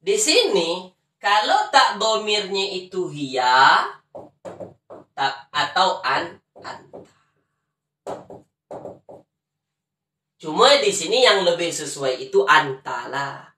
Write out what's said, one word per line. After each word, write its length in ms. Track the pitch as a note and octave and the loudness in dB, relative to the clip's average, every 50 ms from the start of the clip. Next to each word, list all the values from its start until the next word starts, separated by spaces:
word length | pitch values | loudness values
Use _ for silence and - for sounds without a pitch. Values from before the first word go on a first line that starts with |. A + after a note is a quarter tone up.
| _ | _
Di 160 | F#3 G#3 - | 0 0 0
sini, 720 | - D#4 D#4 B4 A4 - G#3 F3+ E3 E3 F3 F#3 F#3 - _ _ _ _ _ _ - | 2 4 4 4 4 4 2 0 0 0 -4 -6 -8 -16 _ _ _ _ _ _ 0
kalau 480 | G#3 G#3 G#3+ G#3+ - F#4+ G#4+ - - | 2 2 2 2 2 0 0 0 2
tak 240 | - C4+ B3 - - | 4 4 4 4 0
domirnya 720 | G3+ G#3 A3 A3 G#3 G#3 G#3 G#3 G#3 G3 F#3 G3 G3 F#3+ F#3+ F#3 | -2 0 0 0 0 0 -2 -2 -2 -2 -4 -4 -4 -4 -4 -6
itu 320 | F#3 F3+ - F#3+ F#3 E3+ | -10 -12 -8 -6 -6 -6
hiya, 720 | D3+ D3 D3 C#3 B2+ B2+ B2+ B2 B2+ C3 B2+ - D#3+ - - - - - - _ _ _ - - - _ _ _ - - - - - - _ _ _ - - - _ _ | -6 -6 -8 -8 -6 -4 0 2 4 4 6 6 6 4 2 0 -4 -10 -16 _ _ _ -20 -20 -20 _ _ _ -18 -16 -16 -18 -18 -18 _ _ _ -20 -20 -20 _ _
tak, 320 | - - - - - - _ - | -4 -4 -4 -4 -8 -16 _ -4
atau 480 | - F#3+ F#3 - F#3 F#3 F#3 F3 - - | -4 -4 -2 0 0 0 0 0 -4 -4
an, 320 | C3 - D#3+ E3+ F3 - - _ _ _ - | -4 -4 -4 -4 -8 -12 -20 _ _ _ -20
anta. 460 | - - - - - - - - - _ _ _ _ _ _ _ _ _ _ _ _ _ _ _ _ _ _ _ _ - - - - _ - - _ _ _ _ _ _ - - - - - - _ - - - _ _ _ _ _ _ _ _ _ _ _ _ _ _ _ _ _ _ _ _ _ _ _ _ - | -16 -16 -16 -16 -18 -20 -20 -20 -20 _ _ _ _ _ _ _ _ _ _ _ _ _ _ _ _ _ _ _ _ -14 -14 -14 -14 _ -20 -20 _ _ _ _ _ _ -16 -16 -14 -16 -18 -18 _ -20 -20 -20 _ _ _ _ _ _ _ _ _ _ _ _ _ _ _ _ _ _ _ _ _ _ _ _ -10
Cuma 320 | D#3 D#3 F3+ A#3 C4+ C#4+ | -6 2 4 6 6 6
di 160 | C4+ G#3 G3+ F#3 | 6 4 0 -2
sini 320 | - D#3+ E3 A3 B3+ B3+ | -2 -2 0 2 4 4
yang 160 | A3+ G3+ G3 | 4 4 4
lebih 320 | F3+ F3 E3+ E3+ E3+ E3 D3+ | 2 0 0 0 -2 -4 -4
sesuai 480 | D3+ D3+ C#3 - C#3+ C#3 C3 B2+ - | -6 -8 -10 -8 -4 -4 -4 -4 -4
itu 240 | C3 C3 - C3 - | -8 0 0 0 4
anta 640 | - D3 - D3 C#3 C3 - _ - B2+ A#2+ - A#2+ | 4 4 4 4 0 -8 -10 _ -10 -10 -10 -10 -8
lah. 400 | B2+ C#3 C#3 C#3 - B2+ - - _ | -8 -8 -8 -8 -10 -14 -20 -20 _